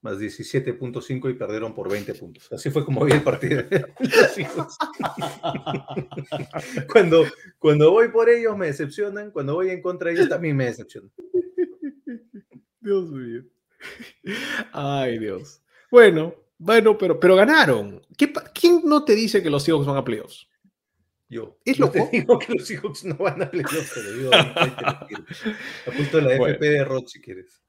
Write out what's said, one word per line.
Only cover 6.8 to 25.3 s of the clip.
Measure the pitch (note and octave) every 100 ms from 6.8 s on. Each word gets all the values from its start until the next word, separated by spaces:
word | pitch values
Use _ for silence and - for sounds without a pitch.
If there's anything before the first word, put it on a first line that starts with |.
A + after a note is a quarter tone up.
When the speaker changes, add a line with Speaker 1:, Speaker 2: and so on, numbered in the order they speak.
| -
Speaker 1:
Cuando, | A3+ F3 E3 D#3 - - _
cuando | D#3 D3+ D#3
voy | G3+ A#3
por | A3 A3+
ellos | A#3+ A3+ G3+
me | F3
decepcionan, | C#3 D3 D3+ G#3 G3+ G#3
cuando | E3 C#3 D#3
voy | F#3+
en | F3+
contra | F3+ F3 E3+
de | E3+
ellos | F#3
también | D3+ E3 C#3
me | B2
decepcionan. | A2 A2 - G2 - F4+ F#4 F4+ F4+ F4 - D4 - - A#3 - G#3 - - _ _
Speaker 2:
Dios | A3 G3 F3
mío. | C#3 B2 A#2 C3+ _ _ _ - - - _ - A3 C4+ - A#3+
Ay, | - C#3 C#3+ C3 A2+
Dios. | A2 F#2+ - _ _ _ _
Bueno, | A#3+ A3 D#3+ D#3+ F3 _ _
bueno, | E3+ A3+ A3 G#3
pero, | F#3 D#3+
pero | F3+ F#3
ganaron. | G#3 D#4+ G3 A#2 G2+ F#2 _ -
¿Qué | C#4+
pa-, | D4 -
quién | - F4 F4 E4
no | D4
te | D4 G#3
dice | A3+ G#3
que | E3+
los | C#3+
Seahawks | C#3+ D#3+ C#3
van | C#3
a |
playoffs? | C3+ G#2+ - - _ _ _ _ _ _ _ _ _
Speaker 1:
Yo. | A#2 A2 _
Speaker 2:
¿Es | - C4+
Speaker 1:
Yo | C4
te | F3
Speaker 2:
loco? | -
Speaker 1:
digo | A#3+ D#3 A#3
que | -
los | A#3 -
Seahawks | F3+ G#3 D3 F#3
no | D3
van | F#3+ D3
a | E3+
playoffs, | F3+ C#3+ D#3+ C#3+
pero | - G#2 A2
yo | C3
ahorita | D#3+ C#3+ E3+
ahí | E3 -
te | -
lo | - -
tiro. | G2 -